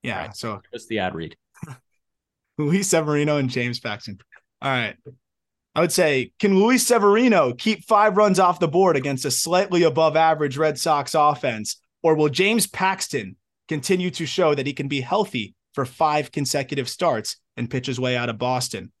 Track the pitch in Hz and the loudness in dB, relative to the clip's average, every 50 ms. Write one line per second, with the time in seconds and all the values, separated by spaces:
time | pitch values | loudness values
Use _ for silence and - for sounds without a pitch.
0 | - 127 107 92 76 90 104 - - 113 104 95 _ _ - 117 - - 110 107 | -8 -8 -8 -8 -8 -10 -12 -12 -10 -10 -10 -10 _ _ -18 -18 -12 -6 -4 -4
1 | 92 90 - 80 82 78 - _ _ _ _ - - - 131 _ _ _ _ _ | -4 -4 -4 -6 -10 -12 -14 _ _ _ _ -20 -18 -18 -18 _ _ _ _ _
2 | _ _ _ _ _ _ _ _ _ _ _ - 151 147 165 196 202 190 180 165 | _ _ _ _ _ _ _ _ _ _ _ -4 -2 0 0 0 0 2 0 0
3 | 156 151 147 147 151 147 151 147 135 127 127 127 120 120 120 - - 113 104 104 | 2 2 0 0 0 0 0 0 -2 -2 -2 -4 -4 -4 -6 -6 -8 -8 -8 -8
4 | - - 98 92 _ _ _ - _ _ _ _ - 139 135 123 117 104 - _ | -10 -16 -16 -16 _ _ _ -20 _ _ _ _ -6 -4 -2 -2 -4 -4 -8 _
5 | _ - - _ _ _ _ _ _ _ _ _ _ _ _ 151 170 170 - - | _ -20 -20 _ _ _ _ _ _ _ _ _ _ _ _ -2 0 0 2 2
6 | 180 156 143 131 120 - _ _ - 202 196 190 202 233 262 254 262 - 240 226 | 2 2 2 0 -2 -4 _ _ 0 4 4 4 6 4 4 2 4 2 2 4
7 | 202 202 202 220 254 254 214 180 147 127 123 123 - 220 220 - - - 220 208 | 6 6 6 6 4 4 4 4 4 2 0 -2 -2 -4 -4 -4 0 2 4 4
8 | 208 214 190 202 214 208 190 180 190 175 175 - 180 160 143 180 190 185 160 139 | 4 4 4 4 4 4 4 4 4 4 4 2 -2 0 2 4 4 4 2 2
9 | 131 143 139 127 - 143 127 - - 165 175 180 202 196 180 175 170 165 139 156 | 0 -2 -4 -4 -4 -4 -4 -2 -2 0 2 0 2 2 2 2 2 4 4 4
10 | 160 156 147 160 160 160 160 151 151 139 127 135 160 156 147 - - 170 156 143 | 2 2 4 4 2 2 2 2 -2 -4 -2 0 0 0 0 -2 0 0 0 0
11 | 139 - - 156 147 151 147 139 - 135 117 107 107 - - _ _ _ _ _ | 0 -2 0 2 2 2 2 0 -4 -4 -4 -4 -8 -10 -10 _ _ _ _ _
12 | - 160 156 156 151 151 131 - 185 202 226 233 196 - - - 190 190 190 190 | 2 2 4 4 2 0 2 2 2 2 2 0 -2 -2 -4 -2 -2 -2 -2 -4
13 | - - - 135 104 92 - _ _ _ _ _ _ _ 160 147 131 - 190 180 | -8 -6 -6 -6 -6 -8 -16 _ _ _ _ _ _ _ -8 -6 0 0 0 0
14 | 180 180 131 - 165 143 - - 180 156 147 139 135 143 139 - 143 139 143 139 | 0 -4 -4 -6 -8 -6 -2 0 2 2 2 0 -2 -6 -6 -6 -6 -4 -4 -6
15 | 127 - 180 208 202 196 - 127 104 95 _ _ _ _ _ - 135 127 - - | -4 -2 0 -2 -2 -2 -4 -6 -6 -6 _ _ _ _ _ -6 -6 -6 -2 -2
16 | 160 151 151 151 143 - - 151 143 135 - 143 135 - 147 139 123 123 - - | 0 0 2 0 -2 -2 -4 -4 -4 -2 -2 -4 -4 -4 -6 -6 -6 -6 -6 -2
17 | 180 170 131 107 110 - - _ _ _ _ - 120 117 - 131 123 143 127 117 | 0 0 0 0 -4 -8 -12 _ _ _ _ -8 -8 -4 -4 -6 -4 -4 -4 -2
18 | 127 127 127 123 120 120 113 110 123 123 127 127 123 - - 101 92 - _ _ | -2 -2 0 -2 -2 -4 -4 -4 -2 -2 -2 -2 -4 -6 -8 -12 -12 -14 _ _